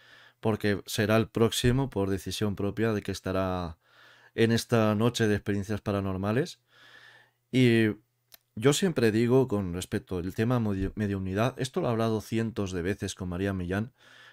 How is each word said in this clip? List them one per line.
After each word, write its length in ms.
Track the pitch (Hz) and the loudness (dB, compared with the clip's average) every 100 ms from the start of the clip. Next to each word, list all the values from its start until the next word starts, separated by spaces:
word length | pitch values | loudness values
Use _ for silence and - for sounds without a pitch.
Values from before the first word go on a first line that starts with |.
| - - - _ | -20 -20 -20 _
porque 420 | 113 107 104 98 - | -4 0 0 -2 -2
será 300 | - 104 110 | -2 2 2
el 120 | 107 | 2
próximo 640 | - 113 - 127 127 135 | 2 2 2 2 2 0
por 200 | 98 98 | -2 -2
decisión 460 | 95 - - 107 92 | -2 -4 -4 -4 -2
propia 360 | 101 98 113 | -4 -2 -2
de 100 | 104 | -2
que 100 | 95 | -4
estará 680 | 95 95 92 95 90 87 80 _ _ - - - | -6 -4 -2 -2 -2 -6 -10 _ _ -20 -20 -8
en 180 | - 113 | 0 2
esta 420 | 117 - 120 107 | 2 2 2 4
noche 340 | 104 117 - 110 | 4 2 2 0
de 60 | 101 | 0
experiencias 440 | - 101 98 104 | 0 -4 -2 -6
paranormales. 800 | - 101 98 92 101 113 175 - _ _ - - - - _ _ _ | -2 -2 -2 -4 -2 -2 -2 -8 _ _ -20 -20 -20 -20 _ _ _
Y 380 | 123 123 117 110 104 _ _ _ - _ | 4 6 6 4 0 _ _ _ -20 _
yo 180 | - 123 | 0 2
siempre 400 | 143 196 151 113 | 4 2 2 2
digo 360 | 107 117 131 131 | 4 4 4 4
con 260 | 104 92 | 0 -2
respecto 440 | 87 - 104 - 92 | -6 -4 -6 -4 -6
al 160 | 90 | -4
tema 260 | 90 113 127 | -2 0 0
medio-, 320 | 107 95 95 - | 0 -2 -2 -2
mediumnidad, 580 | 104 98 95 95 123 - | -2 -2 -2 0 -2 -2
esto 220 | 123 190 | -6 -4
lo 80 | 151 | -2
he 20 | |
hablado 300 | 113 113 110 | 0 0 -2
cientos 520 | - 113 113 104 98 | -2 -4 -2 -4 -4
de 100 | 90 | -4
veces 320 | 85 104 98 | -4 -4 -6
con 140 | - 90 | -8 -6
María 240 | 87 98 | -4 -2
Millán, 400 | 95 87 98 117 _ _ - - | -2 -2 -4 -4 _ _ -20 -20